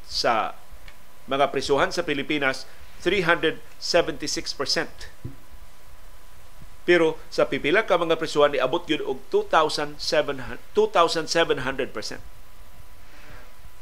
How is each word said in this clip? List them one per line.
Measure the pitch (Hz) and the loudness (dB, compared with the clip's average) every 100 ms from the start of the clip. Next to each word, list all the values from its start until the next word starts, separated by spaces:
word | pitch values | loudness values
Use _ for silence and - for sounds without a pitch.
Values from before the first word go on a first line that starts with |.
| - | -8
sa | - 131 113 92 - - - - - - - - | -2 2 2 0 -4 -10 -10 -10 -10 -10 -10 -4
mga | 139 139 | 2 2
prisuhan | 143 131 139 185 | 2 2 4 4
sa | 180 165 | 0 -2
Pilipinas, | 143 131 151 139 131 - - - - | -2 -2 0 2 0 -4 -10 -10 -4
three | 180 196 165 | 0 2 4
hundred | 165 160 156 - - | 4 2 -2 -6 -8
seventy-six | - 175 160 147 147 - - | 2 4 4 -2 -4 -4 -6
percent. | - 135 170 139 - - - - - - - - - - - - - - - - - - - - | -4 -2 0 -2 -6 -8 -8 -10 -8 -10 -10 -10 -10 -10 -8 -8 -8 -10 -10 -10 -10 -10 -6 4
Pero | 175 160 156 - | 6 6 2 -4
sa | - 147 | 2 2
pipila | 139 143 190 | 2 4 4
ka | 214 180 | 4 2
mga | 170 | 4
prisuhan, | 160 156 151 147 | 2 2 4 4
niabot | 139 131 170 - | 6 2 0 0
yun | 156 | -2
og | 139 131 - | 0 -4 0
two | 202 208 | 0 4
thousand | 170 156 147 147 151 | 4 4 2 -4 -4
seven | - 156 143 135 | 0 2 2 -2
hundred, | 117 123 - | -6 -8 -2
two | - 214 | 2 4
thousand | 190 165 165 151 | 6 6 4 0
seven | 165 160 147 127 | 2 4 2 0
hundred | 135 120 | -2 -2
percent | 110 - - - - - - - - - - - - - - - - - - | -4 -6 -8 -8 -8 -8 -8 -8 -8 -8 -8 -8 -8 -8 -8 -8 -8 -8 -8